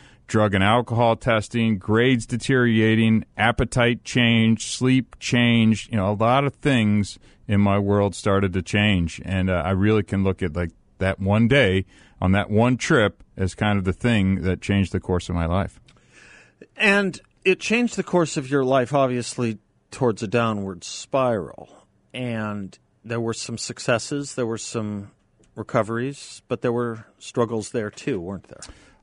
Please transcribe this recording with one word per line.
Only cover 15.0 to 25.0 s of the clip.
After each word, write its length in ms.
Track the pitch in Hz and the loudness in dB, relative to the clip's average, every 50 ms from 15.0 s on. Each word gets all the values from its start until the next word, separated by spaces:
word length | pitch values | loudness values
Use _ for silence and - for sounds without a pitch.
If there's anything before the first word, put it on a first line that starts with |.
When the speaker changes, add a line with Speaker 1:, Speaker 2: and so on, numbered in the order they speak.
Speaker 1:
course 280 | - - 92 87 - - | -4 -2 -2 -2 -2 -4
of 60 | 87 | -4
my 100 | 85 85 | -4 -2
life. 360 | 82 85 95 98 82 - - _ _ _ _ _ _ _ - - - - - - _ _ _ - - _ | -2 -2 -2 -2 -4 -8 -14 _ _ _ _ _ _ _ -20 -20 -20 -20 -20 -20 _ _ _ -20 -18 _
Speaker 2:
And 440 | - 208 208 196 202 202 190 156 - - _ _ _ - | -2 0 2 2 2 2 0 -4 -8 -14 _ _ _ 0
it 160 | 185 185 - | 0 0 0
changed 360 | - - 208 233 247 233 - | 0 -2 0 0 0 0 -2
the 60 | - 185 | -6 -4
course 340 | - - 180 170 143 - | -2 0 0 0 0 -2
of 120 | 160 135 131 | -6 -4 -2
your 140 | 139 143 131 | 0 0 2
life, 300 | 127 135 135 127 113 143 | 2 2 2 2 2 2
obviously, 640 | 143 135 127 127 123 117 - - - 123 117 110 101 _ _ _ _ _ _ | 2 2 2 0 -2 -6 -6 -6 -4 -4 -4 -4 -6 _ _ _ _ _ _
towards 320 | - - 135 123 107 - - | -6 -2 0 0 0 -2 -4
a 60 | 101 | -2
downward 560 | 95 120 120 113 110 104 98 98 95 87 - | 0 0 0 0 -2 -2 -4 -8 -8 -10 -12
spiral. 1040 | - - - - - - 139 131 123 117 104 82 69 - - - - - - _ _ _ _ _ _ - | -14 -14 -14 -8 -4 0 0 2 2 0 -2 -4 -6 -10 -16 -20 -20 -20 -20 _ _ _ _ _ _ -12
And 640 | 123 127 123 117 110 110 107 104 104 98 92 - - _ _ _ _ - | -8 -8 -6 -6 -6 -6 -6 -6 -8 -10 -12 -16 -20 _ _ _ _ -12
there 160 | 110 117 117 | -8 -6 -4
were 140 | 117 113 113 | -4 -4 -6
some 240 | - - - 120 110 | -6 -8 -10 -10 -10
successes, 800 | - - 120 - - - 123 113 - - 147 143 143 139 - | -10 -10 -12 -6 -2 0 0 0 -2 -4 -6 -8 -8 -8 -6
there 100 | - 127 | -6 -4
were 100 | 113 117 | -4 -4
some 540 | 110 - - - 117 107 104 104 101 | -6 -8 -8 -8 -6 -6 -6 -6 -8